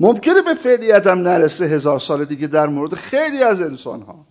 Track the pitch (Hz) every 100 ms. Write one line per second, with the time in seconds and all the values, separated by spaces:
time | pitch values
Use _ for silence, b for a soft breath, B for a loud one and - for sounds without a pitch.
0 | 190 214 311 370 339 320 247 247 226 202
1 | 190 185 175 175 156 151 170 151 143 139
2 | - 143 143 143 147 151 151 143 147 180
3 | - 269 311 277 247 196 165 131 127 -
4 | 98 - 147